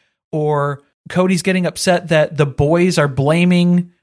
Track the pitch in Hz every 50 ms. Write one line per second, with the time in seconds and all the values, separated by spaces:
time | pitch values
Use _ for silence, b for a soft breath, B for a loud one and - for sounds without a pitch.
0 | _ _ _ _ _ _ - 156 151 151 151 143 143 143 139 135 _ _ _ _
1 | - - - 175 185 190 190 170 - 196 190 185 175 160 - - - 190 175 170
2 | 185 156 165 156 151 - - 139 147 139 127 - 147 147 165 170 175 185 170 170
3 | 147 143 131 135 135 143 160 170 175 180 180 175 175 175 175 175 175 - _ _